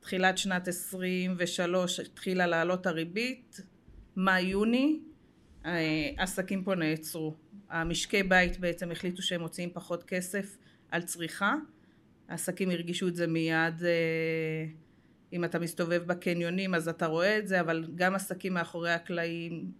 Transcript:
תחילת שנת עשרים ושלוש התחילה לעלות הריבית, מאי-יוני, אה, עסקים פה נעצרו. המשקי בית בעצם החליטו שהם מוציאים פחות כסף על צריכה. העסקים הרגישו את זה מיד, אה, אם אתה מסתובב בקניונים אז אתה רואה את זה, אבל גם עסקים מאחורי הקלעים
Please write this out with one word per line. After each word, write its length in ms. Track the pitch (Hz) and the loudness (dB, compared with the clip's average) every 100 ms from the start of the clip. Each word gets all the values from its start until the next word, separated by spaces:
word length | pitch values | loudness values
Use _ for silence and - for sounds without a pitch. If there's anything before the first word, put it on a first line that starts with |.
תחילת 380 | - 185 185 185 | -4 2 2 2
שנת 300 | 196 180 180 | 0 0 -2
עשרים 680 | 175 - 185 185 185 185 180 | -6 -6 -4 -2 0 0 0
ושלוש 600 | 175 - 175 180 180 - | 0 0 2 2 2 -2
התחילה 460 | - - - 185 175 | -6 -8 -2 2 4
לעלות 400 | 165 170 180 185 | 4 2 2 0
הריבית, 720 | 160 165 185 240 - - - - - - - - - | -2 -2 -2 -2 -4 -12 -20 -20 -20 -20 -20 -12 0
מאי-יוני, 840 | 190 185 185 196 214 247 277 311 - - - _ - - - | 4 4 4 2 4 4 4 2 -2 -20 -20 _ -20 -12 -4
אה, 440 | 170 160 156 147 - | 0 2 2 0 -2
עסקים 480 | 185 - 185 196 | -2 -2 -2 -2
פה 100 | 185 | 0
נעצרו. 640 | 190 156 156 156 170 156 156 - - - | 2 2 0 -4 -6 -6 -6 -16 -20 -8
המשקי 540 | 165 165 165 - 208 | -4 -2 -2 0 2
בית 380 | 185 185 180 180 | 6 6 6 2
בעצם 300 | 180 170 175 | -2 -2 -4
החליטו 320 | 165 185 180 | -4 -4 -2
שהם 180 | - 175 | -4 -2
מוציאים 300 | 165 160 175 | -4 -6 -6
פחות 320 | 175 165 170 | -6 -6 -6
כסף 540 | - 185 180 202 196 - - - _ | -4 -4 -2 -4 -6 -12 -20 -20 _
על 120 | 170 | -6
צריכה. 520 | 175 170 165 - 202 277 311 - - - _ _ - | -6 -6 -6 -2 0 0 -4 -18 -20 -20 _ _ -10
העסקים 420 | 165 - 180 185 | -6 -4 -2 0
הרגישו 380 | 175 170 175 185 | 0 -2 -2 -2
את 80 | 170 | 0
זה 100 | 170 | 0
מיד, 580 | 165 160 160 165 165 | 2 2 2 2 0
אה, 800 | 175 170 165 160 160 160 160 160 160 156 - - _ _ _ | 2 2 2 2 0 0 0 -2 -6 -10 -20 -20 _ _ _
אם 120 | 180 | -4
אתה 140 | 170 170 | -2 0
מסתובב 440 | 170 - 170 175 170 | -2 -2 0 0 0
בקניונים 680 | 175 185 175 170 185 190 | -2 0 0 0 0 0
אז 140 | 175 165 | 0 0
אתה 180 | 165 170 | -2 0
רואה 320 | 160 185 214 | 4 4 2
את 100 | 202 | 2
זה, 120 | 190 | 2
אבל 240 | 165 165 165 | 2 0 -2
גם 200 | 175 180 | 0 2
עסקים 400 | 190 190 180 190 | 2 -2 -4 -2
מאחורי 380 | 180 165 170 170 | -2 -2 -4 0
הקלעים 800 | 170 170 175 170 170 170 170 185 - | 0 0 -2 -2 -4 -6 -8 -8 -12